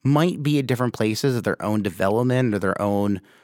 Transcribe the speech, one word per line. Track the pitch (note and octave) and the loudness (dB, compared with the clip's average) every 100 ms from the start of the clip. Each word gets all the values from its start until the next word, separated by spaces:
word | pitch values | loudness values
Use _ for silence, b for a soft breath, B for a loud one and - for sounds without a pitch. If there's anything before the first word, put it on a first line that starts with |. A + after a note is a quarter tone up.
might | C3 D3 F3 - | 2 4 2 0
be | D3 D3 | 0 0
at | B2+ | 0
different | B2 B2 | -2 -2
places | - A2 G#2+ C3 B2 | -2 -2 0 0 0
of | |
their | G2+ - | -2 -2
own | G#2 G#2+ | -2 -2
development | G2 F2 F#2+ A2 B2+ B2+ B2+ | -2 -2 0 2 2 2 0
or | G#2 | 0
their | F#2+ - | -2 0
own | G2+ G2+ G2+ F#2+ b b | 0 0 0 -2 b b